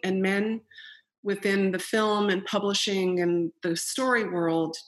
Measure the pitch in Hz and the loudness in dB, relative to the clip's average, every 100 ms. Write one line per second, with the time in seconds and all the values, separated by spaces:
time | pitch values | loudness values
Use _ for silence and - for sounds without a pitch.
0 | 190 190 190 196 214 226 - - - - | -2 0 2 2 0 -2 -8 -20 -20 -20
1 | _ _ 202 196 208 196 190 180 - 220 | _ _ -4 -2 0 2 2 0 0 0
2 | 214 208 202 185 196 208 202 196 214 190 | 2 2 2 0 0 -2 0 0 0 0
3 | 185 180 175 175 170 - 175 170 - - | 0 2 2 2 0 -4 -4 -4 -4 -2
4 | 262 240 196 175 165 165 160 160 | 0 0 0 0 0 0 -2 -6